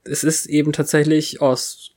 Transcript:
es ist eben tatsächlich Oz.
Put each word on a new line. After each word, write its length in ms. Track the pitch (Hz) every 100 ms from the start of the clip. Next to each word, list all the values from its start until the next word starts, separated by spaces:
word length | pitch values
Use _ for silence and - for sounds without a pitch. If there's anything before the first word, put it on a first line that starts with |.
| -
es 180 | 143
ist 220 | 151 160 -
eben 260 | 151 151
tatsächlich 720 | 147 147 156 151 156 156 -
Oz. 500 | 139 127 - - -